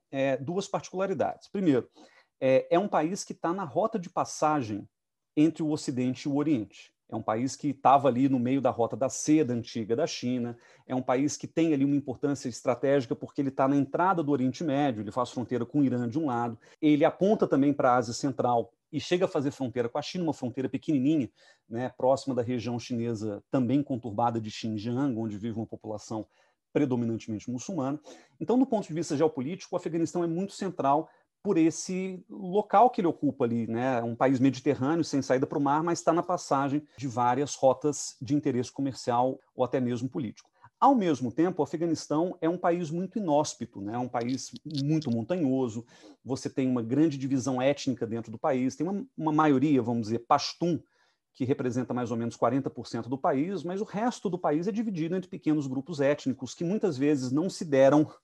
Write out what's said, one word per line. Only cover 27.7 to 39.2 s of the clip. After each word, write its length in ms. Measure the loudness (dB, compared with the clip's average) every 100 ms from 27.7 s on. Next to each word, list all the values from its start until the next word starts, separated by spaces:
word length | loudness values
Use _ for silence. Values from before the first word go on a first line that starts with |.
| -4 -4 -6 -10 -20 _ -10
Então, 180 | 0 2
do 80 | 2
ponto 220 | 0 -2
de 60 |
vista 220 | -6 -2 2
geopolítico, 600 | 2 0 -6 -8 -8 -6
o 20 |
Afeganistão 460 | -4 -2 -2 0
é 40 | -2
muito 260 | -2 -6
central 540 | -6 -6 -2 2 2 0 _ _ _
por 180 | 0 4
esse 640 | 2 0 -6 -6 -6 -10 -14
local 640 | -12 -2 -2 4 6 6
que 100 | 4
ele 60 | 0
ocupa 380 | 2 -2 0 0
ali, 220 | 0 -2
né? 340 | 0 0 0
Um 140 | -2 2
país 240 | 2 4
mediterrâneo, 640 | 2 2 0 0 0 0
sem 180 | 0 -2
saída 240 | 2 0 0
pro 160 | 0
mar, 220 | 2 2
mas 180 | 0 0
tá 100 | 2
na 120 | 2
passagem 580 | 0 -4 0 0 2 -2 -6 -10
de 100 | -6
várias 460 | 0 0 2 -2
rotas 640 | 2 4 4 0 -2 -8 -10
de 140 | -2
interesse 380 | 0 0 -2 -2
comercial 680 | -4 -6 -4 -2 2